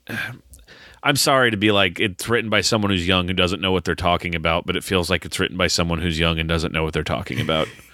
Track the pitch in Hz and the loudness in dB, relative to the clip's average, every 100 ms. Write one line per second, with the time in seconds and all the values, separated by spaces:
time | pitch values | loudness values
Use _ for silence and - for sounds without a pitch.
0 | - 107 - 123 - - - - - - | -12 -10 -10 -12 -20 -20 -20 -20 -20 -4
1 | 139 139 - 135 123 107 107 101 95 82 | 0 2 4 4 4 4 4 4 2 2
2 | 104 87 - 117 107 104 92 113 101 98 | -2 -4 -2 -2 0 0 2 0 0 0
3 | 85 92 90 92 90 92 95 92 87 82 | 2 2 2 0 0 0 0 0 0 -2
4 | 87 87 - 85 82 85 85 87 - 95 | 0 0 -2 -2 0 0 -2 -4 0 0
5 | 82 87 - - 92 90 90 - 85 82 | 2 -2 -2 -4 -2 0 0 2 0 0
6 | 85 78 82 82 80 82 78 80 80 78 | -2 0 0 0 0 0 -2 -2 -2 -2
7 | 76 78 - - 78 80 76 - - | -2 -4 -4 -4 -2 0 -2 -6 -8